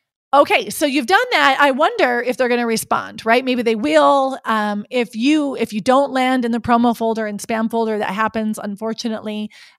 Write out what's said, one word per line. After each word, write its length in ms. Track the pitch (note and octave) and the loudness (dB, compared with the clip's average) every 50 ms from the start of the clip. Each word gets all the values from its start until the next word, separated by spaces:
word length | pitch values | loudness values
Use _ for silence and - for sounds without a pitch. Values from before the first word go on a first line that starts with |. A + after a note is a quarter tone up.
| _ _ _ _ _ _ - | _ _ _ _ _ _ 4
Okay, 340 | C#4 D4 - G4 D#4 G#3+ G3+ | 4 4 4 2 0 -2 -4
so 160 | - - E4 | -4 -2 -2
you've 220 | D4 B3+ D4 B3+ | 0 0 0 0
done 180 | A3+ F#4 G#4 B4+ B4 | 2 2 2 2 2
that. 260 | A#4 D#4 D4 C#4 C4+ - | 2 2 2 2 4 4
I 120 | C#4+ C#4+ | 4 2
wonder 500 | C4 B3 D#4 F#4 A#4+ A#4 E4+ B3+ A#3+ A#3+ | 4 2 2 2 2 2 0 2 0 0
if 160 | B3 B3 B3 | -2 -2 -2
they're 140 | - C4 A#3+ | 0 0 0
gonna 160 | A#3+ A#3+ A#3+ | 0 0 0
respond, 580 | A#3 A3+ A3 - - - - - F#3+ G3+ - - | 0 -2 -2 -2 -2 -2 -2 -2 -6 -12 -6 0
right? 200 | A3 A#3 B3+ C4 | 2 2 2 2
Maybe 180 | B3+ B3 B3 B3 | 0 0 0 0
they 140 | A#3 A3+ | 0 0
will. 600 | G#3+ G#3+ D4+ D#4 D#4 D4 C#4 C#4+ C#4 C4+ C4+ C4 B3+ - | 0 0 2 4 4 6 6 4 4 2 0 -4 -6 -4
Um, 400 | - A3+ A3 G#3 G#3 G#3 G#3 G#3 - | -2 -2 -2 -2 -2 -4 -6 -6 -4
if 260 | - B3+ A#3 A#3 - | -4 -4 -4 -4 -4
you, 400 | A3 A3+ C#4 D4+ D#4 C#4+ C#4 B3+ | -2 0 2 2 2 0 -2 -2
if 160 | - A3+ - G3+ | -4 -4 -4 -4
you 80 | G#3+ | -2
don't 320 | F3 C4 B3 C4+ C#4+ C#4 C4 | 0 2 4 4 2 2 0
land 320 | C4 B3+ B3+ C4 C4 A#3 | 0 0 2 2 0 0
in 80 | A#3+ A#3 | -2 -2
the 80 | A#3+ | -2
promo 340 | A3 A#3+ A#3+ A#3 A#3+ A#3+ A3+ | 0 2 2 4 4 2 2
folder 320 | - A3+ A3+ A3+ A3 A3 | 0 0 -2 -2 -2 -4
and 140 | G#3+ G#3 G#3 | -6 -6 -8
spam 300 | - - A#3 A3 A3 A3+ | -6 -4 -4 -2 -2 -2
folder, 260 | A#3 A3+ A3+ A3 A3 G#3 | -2 -2 -2 -2 -2 -2
that 120 | G#3 - | -4 -4
happens, 480 | F#3 G#3 A3 A3 - A3+ A3 G#3+ G#3+ - - | -2 -2 -2 -2 -2 -2 -4 -4 -4 -6 -8
unfortunately. 880 | G#3 G3+ F#3+ A3 A3+ A3+ - - A#3 A3 G#3+ - G#3+ G#3+ G#3+ G#3+ G#3 - - - - _ | -10 -8 -8 -6 -6 -6 -6 -6 -6 -8 -8 -8 -8 -8 -8 -8 -10 -12 -18 -20 -20 _